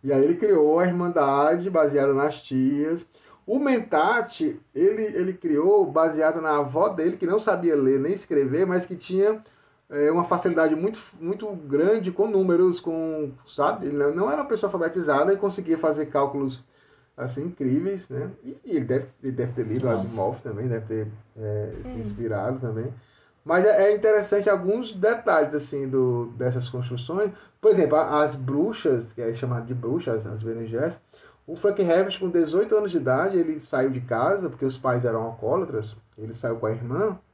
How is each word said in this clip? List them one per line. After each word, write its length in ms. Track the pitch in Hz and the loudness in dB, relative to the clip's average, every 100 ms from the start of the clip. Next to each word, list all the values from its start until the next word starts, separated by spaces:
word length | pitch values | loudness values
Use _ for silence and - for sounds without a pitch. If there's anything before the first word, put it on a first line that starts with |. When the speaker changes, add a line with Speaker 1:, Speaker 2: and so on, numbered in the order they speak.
Speaker 1:
E 100 | 135 | 2
aí 100 | 135 | 4
ele 120 | 147 175 | 4 4
criou 420 | 214 170 151 160 | 4 6 6 4
a 80 | 180 | 2
Irmandade 800 | 175 175 170 139 139 151 175 185 | 2 0 2 2 4 4 2 0
baseada 460 | 170 147 143 139 | 2 4 4 2
nas 260 | 135 147 - | 2 0 -4
tias. 640 | - 131 131 143 156 170 - _ _ - | -4 0 0 0 -2 -4 -8 _ _ -18
O 140 | - 254 | -4 0
Mentat, 840 | 285 247 - 226 175 240 - - 147 - _ | 2 0 2 2 2 2 -2 -4 -4 -4 _
ele, 280 | 131 190 214 | 0 2 2
ele 300 | 214 170 185 | -4 -2 -4
criou 520 | 180 170 147 175 208 175 | -4 -2 2 4 4 4
baseado 500 | 156 160 156 156 160 | 2 2 2 0 0
na 180 | 160 147 | 0 0
avó 300 | 135 143 208 | 0 0 0
dele, 260 | 180 165 175 | 0 -2 -2
que 100 | 170 | 0
não 140 | 208 | 0
sabia 340 | 214 175 170 | 0 0 2
ler 240 | 147 131 135 | 2 4 2
nem 140 | 143 | 0
escrever, 540 | 196 - 151 135 147 185 | -4 0 0 0 0 0
mas 180 | 180 | 0
que 100 | 180 | -4
tinha, 480 | 180 - 185 202 220 - _ _ _ _ | -12 -4 0 2 0 -8 _ _ _ _
é, 220 | 143 147 | 0 2
uma 100 | 170 | 2
facilidade 540 | 170 175 175 160 160 156 | 0 0 0 2 2 2
muito, 220 | 190 220 - - | -2 -6 -18 -10
muito 280 | 165 196 214 | -8 -6 -8
grande 600 | 185 147 143 180 220 185 | -10 -2 2 2 2 0
com 160 | 180 214 | -2 0
números, 500 | 202 185 170 185 175 | 2 2 4 4 2
com, 540 | 165 165 160 156 143 131 - | -6 -4 -4 -4 -6 -10 -16
sabe? 400 | - 147 - 139 | -2 -2 0 -4
Ele 100 | 143 | 0
não, 180 | 143 | 0
não 160 | 165 220 | 0 -2
era 120 | 302 | -2
uma 60 | 277 | -2
pessoa 200 | 226 202 | -2 -2
alfabetizada 640 | 180 165 175 156 139 165 | -2 -2 -2 0 2 2
e 40 | 196 | 2
conseguia 400 | 202 185 170 160 | -2 -4 -2 0
fazer 280 | 160 151 151 | 0 -2 -2
cálculos, 560 | 143 139 139 135 131 _ _ _ _ _ - | 0 0 -2 -6 -6 _ _ _ _ _ -10
assim, 300 | 127 143 165 | -8 -6 -8
incríveis, 600 | - 131 139 185 190 - | -4 0 0 -2 -6 -8
né? 200 | 131 175 - | -8 -8 -10
E, 120 | 254 - 262 | -16 -16 -4
e 100 | 160 | -4
ele 80 | |
deve, 220 | 120 127 - _ | 0 -2 -4 _
ele 100 | 135 | -8
deve 200 | 127 120 | -4 -4
ter 80 | - 110 | -4 -4
lido 200 | 123 127 | -2 0
Speaker 2:
Nossa. 180 | 113 | 0
Speaker 1:
Asimov 360 | 95 110 95 123 | -2 -2 -4 -4
também, 260 | 120 104 127 | -10 -6 -4
deve 160 | 113 107 | -4 -4
ter, 220 | 110 107 - _ 110 | -6 -6 -10 _ -12
é, 360 | 107 104 104 98 120 | -6 -6 -6 -10 -12
se 20 | |
Speaker 3:
Hum. 60 | 123 | -10
Speaker 1:
inspirado 580 | 107 101 117 101 107 131 | -10 -8 -6 -4 -4 -4
também. 320 | 123 110 127 - _ _ _ _ | -6 -6 -8 -10 _ _ _ _
Mas 220 | - 175 | 0 4
é, 200 | 208 202 196 | 4 6 4
é 40 | 208 | 4
interessante 540 | 214 214 202 202 202 | 4 4 4 2 4
alguns 420 | 190 180 220 226 | 2 2 -2 -4
detalhes, 640 | 196 208 233 220 165 147 | 0 2 2 2 4 2
assim, 340 | 147 - 143 135 | -2 -4 -6 -2
do, 380 | 131 127 120 117 120 | 2 2 0 -4 -4
dessas 320 | 123 127 123 | -2 -2 -6
construções. 640 | 123 123 123 - 180 208 190 - _ | -8 -6 -8 -6 -2 -2 -4 -20 _
Por 80 | 214 | 4
exemplo, 260 | 190 151 151 | 6 6 4
a, 260 | 151 147 | 4 2
as 120 | 151 | 2
bruxas, 760 | 135 131 143 196 220 165 123 113 | 0 -4 0 0 0 0 0 -2
que 80 | - | -6
é 100 | 117 | -6
chamado 320 | 113 123 120 | -4 -4 -4
de 80 | 117 | -4
bruxas, 520 | 127 117 156 - 110 110 | -6 -4 -4 -2 -4 -4
as 160 | 107 | -8
Bene 240 | 110 113 110 | -8 -8 -6
Gesserit, 340 | 117 160 175 _ _ - _ - | -2 -4 -4 _ _ -20 _ -14
o 100 | 170 | -2
Frank 240 | 208 202 | 0 2
Herbert, 380 | 180 170 196 - | 2 4 2 -2
com 80 | 185 | 0
dezoito 480 | 170 156 170 220 214 | 2 2 2 2 2
anos 140 | 202 | 2
de 80 | 170 | -2
idade, 400 | 131 131 190 190 | 0 0 2 0
ele 200 | 160 151 | 0 -4
saiu 300 | - 135 135 | -4 0 0
de 140 | 127 | -2
casa, 480 | 123 113 143 196 175 | -4 0 2 0 -2
porque 160 | 123 135 | -4 -6
os 100 | 131 | -2
pais 300 | 135 123 120 | -2 0 0
eram 160 | 113 | -2
alcoólatras, 760 | 113 113 110 170 175 113 104 - _ - | -4 -6 -2 -2 -2 -6 -8 -16 _ -16
ele 160 | 110 | -14
saiu 220 | 113 120 117 | -8 -6 -4
com 100 | 110 | -4
a 40 | |
irmã 480 | 117 120 143 214 185 _ | -4 -6 -2 -4 -4 _